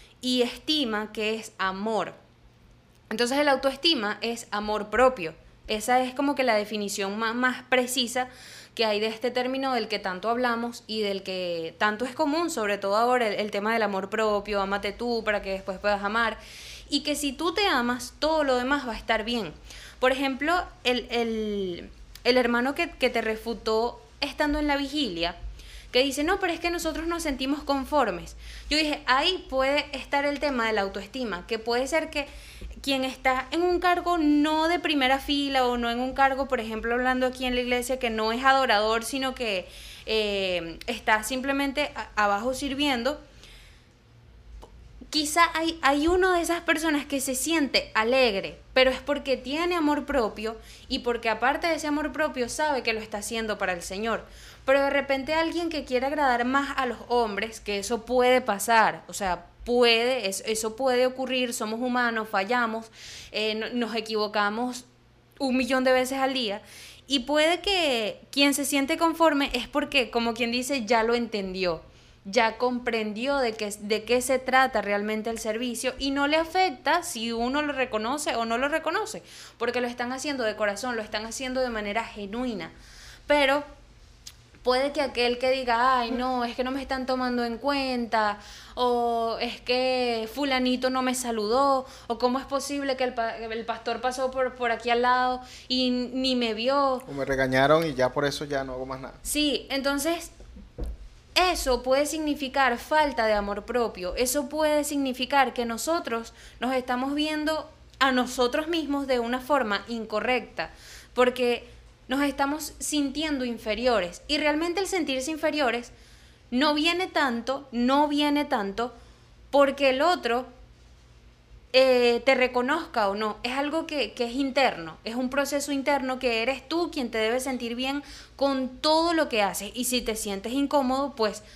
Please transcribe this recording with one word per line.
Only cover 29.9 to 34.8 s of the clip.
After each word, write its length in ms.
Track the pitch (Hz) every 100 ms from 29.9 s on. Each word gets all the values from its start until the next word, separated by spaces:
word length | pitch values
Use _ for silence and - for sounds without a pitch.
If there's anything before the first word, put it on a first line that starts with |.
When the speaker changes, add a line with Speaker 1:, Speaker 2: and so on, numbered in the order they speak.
| 269
Speaker 1:
estar 300 | - 285 285
el 140 | 285
tema 260 | 294 262 226
de 80 |
la 80 | 214
autoestima, 640 | 196 202 190 262 240 175 180
que 140 | 220
puede 260 | 226 240 269
ser 240 | 320 311
que 160 | 302 277 - - - - -
quien 220 | - 269
está 440 | 262 254 262 254 262
en 100 | 330
un 180 | 349 359
cargo 380 | 359 349 349 349
no 500 | 294 294 294 311 320
de 120 |
primera 400 | 349